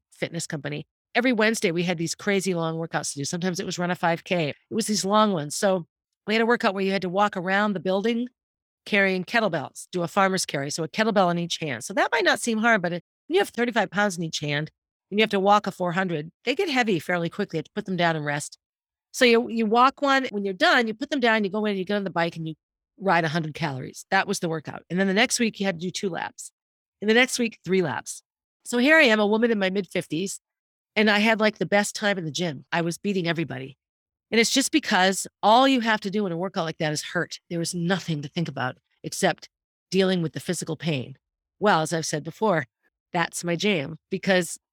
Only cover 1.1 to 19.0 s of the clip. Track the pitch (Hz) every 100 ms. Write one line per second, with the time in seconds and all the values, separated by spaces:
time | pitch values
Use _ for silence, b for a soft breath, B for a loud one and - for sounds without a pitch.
1.1 | 240 247 226 220 226 196 165 175 170 165
2.1 | - 208 196 180 170 165 160 165 156 143
3.1 | 139 139 180 185 175 185 175 175 180 170
4.1 | 170 - 180 147 - - 220 214 208 190
5.1 | 214 214 180 147 - 202 185 165 _ _
6.1 | _ - 220 226 240 220 190 190 196 180
7.1 | 185 208 196 175 196 214 185 185 196 214
8.1 | 233 247 _ _ _ _ _ - 202 190
9.1 | 185 175 240 214 160 127 - - 180 170
10.1 | - 190 190 - 147 143 156 160 - 220
11.1 | 202 180 175 170 - 156 113 - 202 392
12.1 | 466 349 262 240 220 233 220 170 170 -
13.1 | _ - 339 196 - 240 226 185 190 208
14.1 | 170 165 - 147 143 156 _ _ _ -
15.1 | 208 220 202 190 208 208 - 180 170 190
16.1 | 156 160 _ 233 277 381 262 226 170 -
17.1 | 180 170 - 196 160 - - 202 180 170
18.1 | 160 147 143 - - _ _ _ _